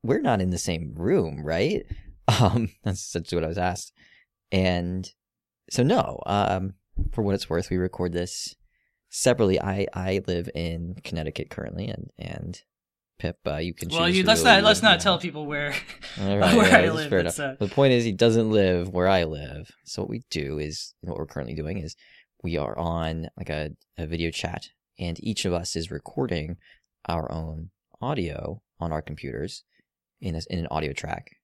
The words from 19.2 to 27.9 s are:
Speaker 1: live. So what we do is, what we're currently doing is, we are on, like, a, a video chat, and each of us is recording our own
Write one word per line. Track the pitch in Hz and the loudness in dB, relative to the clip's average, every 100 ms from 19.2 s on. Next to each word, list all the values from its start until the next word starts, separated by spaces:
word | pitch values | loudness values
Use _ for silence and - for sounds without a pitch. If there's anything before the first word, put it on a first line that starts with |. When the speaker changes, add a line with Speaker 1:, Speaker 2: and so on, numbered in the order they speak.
Speaker 1:
live. | 82 76 71 76 - _ - | 2 -4 -10 -12 -16 _ -14
So | - | -8
what | 98 | -6
we | 113 - | -8 -6
do | 82 71 76 | -6 -4 -4
is, | 76 78 - _ | -6 -8 -12 _
what | 87 - | -10 -8
we're | 80 | -8
currently | - 60 78 | -8 -8 -6
doing | 76 98 | -6 -6
is, | 78 - _ - _ _ | -8 -12 _ -20 _ _
we | 85 82 | -4 -2
are | 69 - | -2 -4
on, | 85 82 80 80 80 - | -2 -2 -2 -4 -8 -10
like, | - | -8
a, | 76 76 - _ - | -6 -6 -10 _ -10
a | 78 | -6
video | 82 82 | -2 -2
chat, | - 80 80 - _ _ _ | -2 -6 -6 -12 _ _ _
and | 87 82 | -8 -6
each | 113 107 95 | -6 -4 -2
of | |
us | 87 90 82 | -2 -2 -6
is | 82 | -6
recording | 73 - - 131 87 78 87 _ _ _ _ - | -8 -8 -6 -2 -2 -4 -10 _ _ _ _ -4
our | 85 80 | -4 -4
own | 82 80 78 82 _ _ | -6 -8 -8 -12 _ _